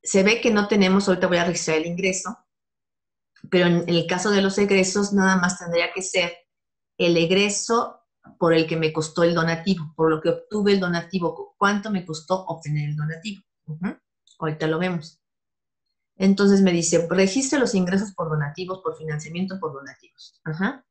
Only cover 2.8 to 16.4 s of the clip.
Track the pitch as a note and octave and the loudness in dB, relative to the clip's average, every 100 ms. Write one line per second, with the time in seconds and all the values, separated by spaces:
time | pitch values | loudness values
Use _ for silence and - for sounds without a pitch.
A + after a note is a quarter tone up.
2.8 | _ _ _ _ _ _ - F3+ F3 E3+ | _ _ _ _ _ _ 0 2 4 2
3.8 | E3+ E3+ E3 F3+ G#3+ G3+ G3 G3 G3+ G3 | 2 0 0 -2 2 2 2 0 2 2
4.8 | F#3 G#3 G3+ G3 F#3+ F#3 F3+ F#3 F3 E3+ | 2 0 0 2 4 2 0 -2 -4 -2
5.8 | E3+ F#3+ F#3 F#3 E3+ - _ _ _ _ | -2 -4 -4 -2 -2 -6 _ _ _ _
6.8 | _ _ F3+ E3+ E3 F#3 G#3 G3+ - A#3 | _ _ 2 2 4 2 2 -2 0 -2
7.8 | B3+ - _ _ - - E3+ E3 D#3+ D#3+ | -2 -10 _ _ -20 -2 2 4 2 0
8.8 | D#3 D#3+ D#3 - E3+ E3+ E3 E3 - F3 | -2 -2 -6 2 2 2 0 -2 -2 -2
9.8 | D3+ - D#3+ D#3 E3 E3+ - G#3 G3+ G3 | -4 0 0 2 -2 -4 -4 -2 2 2
10.8 | F3+ E3+ E3+ F#3+ E3+ - - _ G3+ G#3 | 0 -4 -4 -4 -4 -6 -16 _ 0 0
11.8 | A3 G3 F3 D#3 - F#3 - - D3 D3+ | -2 -6 -6 -12 -4 -4 -4 -10 -6 -4
12.8 | D3 D3+ D3+ D#3+ G#3+ G3 _ _ - D#3 | -4 -6 -6 -8 -12 -14 _ _ -16 -8
13.8 | F#3 D4+ _ _ _ _ D#3+ D3+ D#3 D#3+ | -8 -8 _ _ _ _ -8 -4 -2 -2
14.8 | F#3 E3+ - _ _ _ _ _ _ _ | -2 -4 -8 _ _ _ _ _ _ _
15.8 | _ _ _ _ G3 G3 | _ _ _ _ 2 4